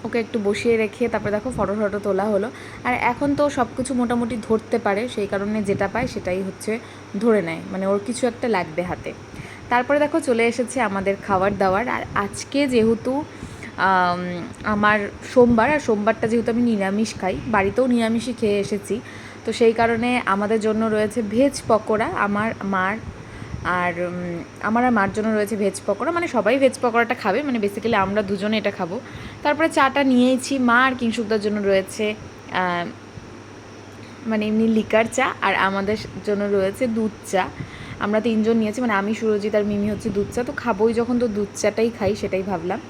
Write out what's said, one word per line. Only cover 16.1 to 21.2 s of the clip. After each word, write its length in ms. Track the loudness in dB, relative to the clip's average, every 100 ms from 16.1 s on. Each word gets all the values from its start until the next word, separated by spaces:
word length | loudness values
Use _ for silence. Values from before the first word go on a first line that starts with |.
| 0 2
যেহেতু 240 | 0 0
আমি 100 | 2
নিরামিষ 540 | 2 2 0 0 -2 -2
খাই, 220 | -4 -2 0
বাড়িতেও 400 | 2 2 2 2
নিরামিষই 460 | 2 2 0 -2
খেয়ে 260 | -2 0 0
এসেছি, 420 | 0 -4 -4 -6 -6 -16 -16 -10 -8
তো 80 |
সেই 200 | 4 4
কারণে 480 | 6 2 2 0 0 0
আমাদের 340 | 0 2 0
জন্য 260 | 2 0 2
রয়েছে 360 | 2 0 0